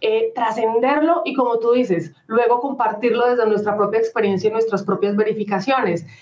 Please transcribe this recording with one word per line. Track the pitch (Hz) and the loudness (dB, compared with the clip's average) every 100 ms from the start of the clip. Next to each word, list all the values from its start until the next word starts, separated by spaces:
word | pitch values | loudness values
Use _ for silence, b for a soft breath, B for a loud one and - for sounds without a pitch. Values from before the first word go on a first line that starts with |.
eh, | 220 220 226 247 | -2 0 0 -2
trascenderlo | 226 226 220 226 254 302 320 339 | -4 0 0 2 2 2 2 2
y, | 285 262 | 0 -2
como | 240 226 | 0 0
tú | 233 | 2
dices, | 247 196 170 - b - | 2 2 -2 -4 b -4
luego | 226 240 240 | 0 2 2
compartirlo | 269 247 226 214 240 226 247 | 0 -2 -2 0 0 2 2
desde | 247 214 | 2 2
nuestra | 208 208 208 | 2 0 0
propia | 196 220 | 0 0
experiencia | 226 233 202 190 214 | -2 0 0 0 0
y | |
nuestras | 226 226 196 | 0 0 -2
propias | 196 180 202 202 | -2 -2 0 0
verificaciones. | 214 220 208 196 226 262 208 170 B B | 0 -2 -4 -2 0 0 0 -2 B B